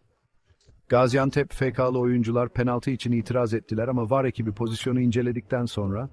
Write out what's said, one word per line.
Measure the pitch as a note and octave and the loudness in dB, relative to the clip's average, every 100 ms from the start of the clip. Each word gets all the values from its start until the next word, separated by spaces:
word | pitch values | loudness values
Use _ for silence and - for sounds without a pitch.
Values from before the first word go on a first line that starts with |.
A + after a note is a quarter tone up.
| _ _ _ _ _ _ _ - - | _ _ _ _ _ _ _ -14 0
Gaziantep | B2 B2+ C3+ C3+ D3 C#3 | 4 4 2 2 0 -2
F | - C3 | -2 -2
K'lı | A#2+ B2+ B2+ | 0 0 2
oyuncular | B2 B2 A2+ A#2 A#2+ | 2 2 2 0 0
penaltı | - B2 B2 C3+ | 0 0 0 -2
için | B2+ A#2 | -4 0
itiraz | A#2+ G#2+ B2 A#2 | -2 0 0 0
ettiler | A2 - A2 A#2+ | -2 -2 -4 0
ama | B2+ A2 | 0 2
var | C3+ C3 | 2 0
ekibi | - A2+ | -2 -4
pozisyonu | G2+ A#2 A2+ C3 B2+ | -2 -4 -4 -2 2
inceledikten | B2 A2+ B2 A#2+ - B2+ A#2+ | 2 2 0 -4 -4 -4 -2
sonra | - G2+ G2+ C3+ | -2 -2 -4 -6